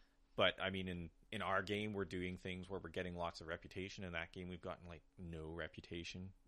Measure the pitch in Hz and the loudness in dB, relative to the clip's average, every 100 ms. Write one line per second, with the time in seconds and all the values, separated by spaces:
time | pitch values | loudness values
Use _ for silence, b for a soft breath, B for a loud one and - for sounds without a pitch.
0 | b b - - 95 - 95 95 92 87 | b b -4 6 6 8 2 2 0 -2
1 | 82 - - 107 92 95 92 104 107 101 | -4 -10 -8 -2 4 4 4 2 2 0
2 | 90 92 90 92 95 90 90 95 85 90 | 0 0 0 -2 -2 -4 -2 -4 -2 0
3 | 90 87 85 - 80 85 - 98 95 - | 0 2 0 0 -2 -4 -4 -4 -4 -4
4 | 92 85 82 95 90 90 92 85 87 80 | -2 -2 -2 -4 -6 -4 -4 -6 -8 -12
5 | - - 87 82 78 82 80 - - 85 | -12 -10 -6 -4 -4 -2 -2 -4 -6 -4
6 | 85 92 92 - | -4 -4 -8 -10